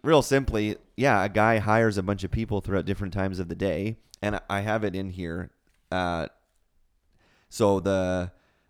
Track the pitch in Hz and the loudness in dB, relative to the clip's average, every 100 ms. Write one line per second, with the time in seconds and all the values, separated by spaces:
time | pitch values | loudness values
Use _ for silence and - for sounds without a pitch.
0 | 139 156 123 139 131 113 107 - _ - | 4 4 6 2 2 0 -2 -4 _ 0
1 | 135 104 101 104 110 113 104 110 113 101 | 2 4 2 4 4 4 2 4 4 0
2 | 92 101 98 117 113 101 - 95 90 95 | -2 -4 -4 -4 -2 -4 -2 -2 -2 -4
3 | 98 98 95 92 87 85 98 80 104 110 | -4 -4 -4 -4 -6 -4 -2 -2 -4 -8
4 | _ - 104 101 - 101 104 110 107 92 | _ -8 -4 -4 -4 -4 -2 -2 -2 -4
5 | 95 90 85 85 - _ _ _ - 92 | -8 -8 -8 -8 -10 _ _ _ -6 -4
6 | 90 85 73 - _ _ _ _ _ _ | -2 -2 -6 -10 _ _ _ _ _ _
7 | _ _ _ _ _ - 104 98 92 95 | _ _ _ _ _ 2 2 4 2 0
8 | 92 92 90 - _ _ | 0 -2 -4 -10 _ _